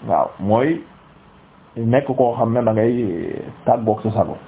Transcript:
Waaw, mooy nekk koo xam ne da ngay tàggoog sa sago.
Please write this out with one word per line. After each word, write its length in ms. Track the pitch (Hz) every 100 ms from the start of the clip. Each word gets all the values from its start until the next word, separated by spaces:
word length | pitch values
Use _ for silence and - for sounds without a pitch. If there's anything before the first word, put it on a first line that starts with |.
| -
Waaw, 220 | 82 65 -
mooy 420 | 95 110 139 165 - - - - - - - - - -
nekk 300 | 113 127 143 127
koo 180 | 123
xam 180 | 117 117
ne 100 | 117
da 80 | 117
ngay 640 | 107 113 120 113 85 85 - 71 -
tàggoog 380 | - 123 110 107
sa 80 | 110
sago. 260 | 104 90 -